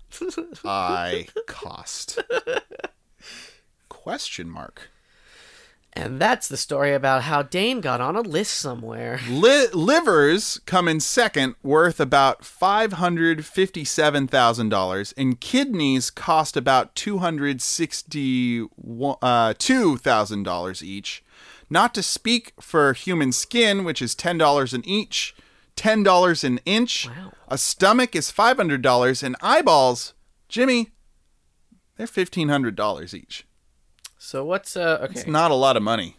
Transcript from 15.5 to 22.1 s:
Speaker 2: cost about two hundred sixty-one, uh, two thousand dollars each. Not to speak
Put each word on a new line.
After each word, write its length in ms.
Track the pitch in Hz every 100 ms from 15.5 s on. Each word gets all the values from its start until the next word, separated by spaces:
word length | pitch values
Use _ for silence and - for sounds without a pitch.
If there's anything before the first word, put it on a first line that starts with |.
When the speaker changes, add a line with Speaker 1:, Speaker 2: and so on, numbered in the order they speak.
| 254 285 190 139 131 -
Speaker 2:
cost 480 | - - 160 151 147
about 380 | 131 131 - -
two 240 | 208 196
hundred 420 | 175 151 143 131
sixty-one, 1600 | - - 160 - - 151 135 127 123 117 113 - - 117 139 -
uh, 320 | 127 120 113 107
two 380 | - 262 190 123
thousand 460 | 139 110 104 104
dollars 400 | 92 90 92 92
each. 400 | 85 98 - - _ _ - - -
Not 240 | 165 226
to 80 | 208
speak 520 | 175